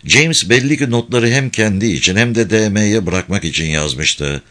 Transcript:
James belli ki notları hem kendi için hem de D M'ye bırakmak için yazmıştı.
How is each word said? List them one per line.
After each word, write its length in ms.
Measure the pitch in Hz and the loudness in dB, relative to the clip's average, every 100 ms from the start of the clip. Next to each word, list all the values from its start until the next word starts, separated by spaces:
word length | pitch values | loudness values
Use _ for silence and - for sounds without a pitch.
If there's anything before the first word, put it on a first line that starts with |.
| 73 | 0
James 440 | 135 165 160 90 | 2 4 2 2
belli 280 | 120 135 147 | 2 2 0
ki 140 | 135 | 0
notları 380 | 117 113 120 117 | -2 0 0 2
hem 200 | 131 131 | 0 0
kendi 380 | - 107 95 113 | 0 0 0 0
için 280 | 76 - 95 | 0 0 2
hem 200 | 120 117 | 0 0
de 140 | 104 | 0
D 200 | 110 107 | 0 0
M'ye 360 | 101 104 110 90 | 0 0 0 0
bırakmak 380 | 92 - 95 | -4 -2 -4
için 220 | 82 71 80 | -2 -4 -2
yazmıştı. 760 | 78 76 65 76 - 71 71 - | -2 -4 -2 -4 -2 -4 -6 -10